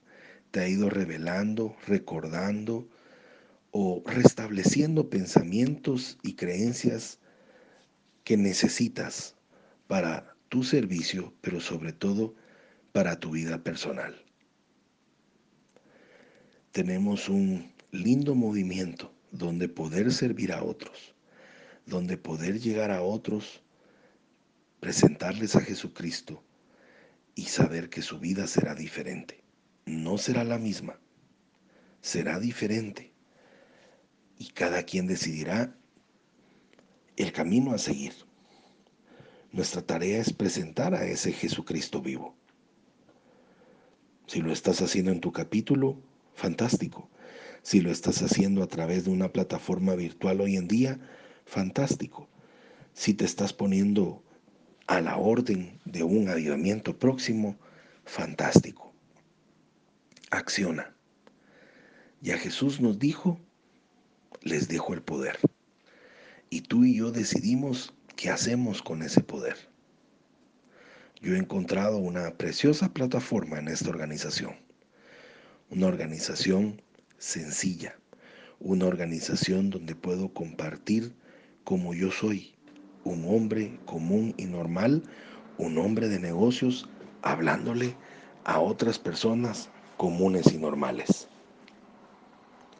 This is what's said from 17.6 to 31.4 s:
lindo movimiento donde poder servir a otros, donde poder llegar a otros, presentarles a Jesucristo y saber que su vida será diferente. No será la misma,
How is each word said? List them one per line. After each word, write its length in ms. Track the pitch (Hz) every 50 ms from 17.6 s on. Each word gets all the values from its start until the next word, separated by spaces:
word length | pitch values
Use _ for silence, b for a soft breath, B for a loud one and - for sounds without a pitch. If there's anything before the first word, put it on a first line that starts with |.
| - - - - - _
lindo 440 | - 85 90 113 127 143 143 147 139
movimiento 800 | 127 113 107 104 101 95 92 90 95 92 87 80 - - - - _ _ _
donde 360 | - 90 87 87 85 87 87
poder 440 | 85 - - 82 78 80 92 107 123
servir 420 | 123 - 131 123 107 98 95 92 85
a 100 | 82 85
otros, 520 | 82 - - - - - - - - _ _ B B B B B B B B B B B B B
donde 320 | - 92 90 90 90 92
poder 420 | - - 82 80 78 82 90 101 110
llegar 320 | 120 117 107 107 107 104
a 100 | 98 90
otros, 640 | 90 95 107 123 - - 107 104 - - - - _ b b b b b b b b b b b b b b _ _ _ _ _ _ _ _ _
presentarles 760 | - 92 - - - 90 76 - 90 90 95 107 113 104 -
a 60 | -
Jesucristo 840 | - - 98 - - 82 - - 87 82 - - - - 78 - - _ _ b b b b b b b b b b b b b b _ _
y 100 | - -
saber 440 | - - - - 82 82 85 85 -
que 120 | - -
su 180 | - - 78 -
vida 280 | - 87 95 98 95
será 280 | 82 - - 85 78 73
diferente. 680 | 76 80 78 - 87 - 92 92 - - - - - _ _ _ _ _ _ _ _ _
No 320 | - 80 80 80 85 98
será 260 | 101 - - 123 117 117
la 140 | 117 120
misma, 420 | 117 113 107 95 - - - - - _ _ _ _ _ _ _ _